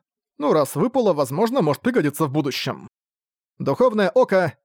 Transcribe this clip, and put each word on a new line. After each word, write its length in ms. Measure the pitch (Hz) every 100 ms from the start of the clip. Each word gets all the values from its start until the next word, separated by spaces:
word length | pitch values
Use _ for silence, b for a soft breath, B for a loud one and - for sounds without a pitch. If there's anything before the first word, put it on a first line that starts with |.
| _ _ _ _
Ну, 160 | 285
раз 220 | 165 143 143
выпало, 380 | 233 269 214
возможно, 480 | 151 131 143 226 269
может 200 | 160 139
пригодиться 440 | 240 247 147 - 156
в 60 |
будущем. 560 | 143 139 - - 76 - _ _ _ _ _ _ _
Духовное 520 | - 135 254 214 185
око — 480 | - - 185 170 -